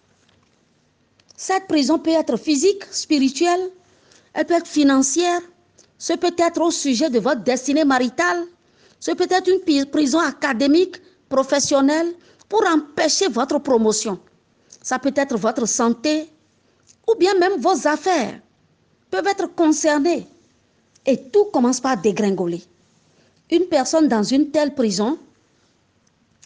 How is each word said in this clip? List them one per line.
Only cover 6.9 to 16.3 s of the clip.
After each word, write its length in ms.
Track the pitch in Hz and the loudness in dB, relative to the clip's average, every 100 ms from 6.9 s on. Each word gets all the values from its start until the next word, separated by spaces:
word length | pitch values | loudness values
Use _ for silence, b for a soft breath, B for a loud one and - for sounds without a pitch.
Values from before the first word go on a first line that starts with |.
| 233 311 | 0 0
de 100 | 240 | 0
votre 220 | 208 277 | 0 -2
destinée 420 | 190 254 269 285 | -2 -4 0 0
maritale, 640 | 294 262 254 254 349 349 349 _ b b b b | 2 2 0 -2 -2 -2 -6 _ b b b b
ce 100 | - | -6
peut 160 | 339 359 | -4 0
être 200 | 370 359 | 0 2
une 100 | 370 | 0
pi-, 260 | 359 277 277 | 2 0 0
prison 340 | 294 285 311 | -2 0 0
académique, 760 | 311 - 294 220 277 320 370 - b b - | 0 -2 -4 0 2 4 2 -4 b b -4
professionnelle, 840 | 262 269 285 - 285 269 311 339 349 b b b | -2 0 0 0 2 2 2 -2 -6 b b b
pour 160 | 415 392 | 0 2
empêcher 640 | 320 294 - 311 - 392 | 0 -2 -2 -2 0 -2
votre 320 | 226 262 294 | -2 -2 -2
promotion. 580 | - 240 214 214 226 180 _ _ _ _ b b | 0 2 2 -2 -4 -8 _ _ _ _ b b
Ça 160 | - 254 | -8 -4
peut 140 | 277 | -2
être 240 | 285 277 233 | -2 -2 -2
votre 300 | 220 247 226 | -2 -2 -2
santé, 640 | - 233 233 302 311 320 | 0 0 0 -2 -2 -4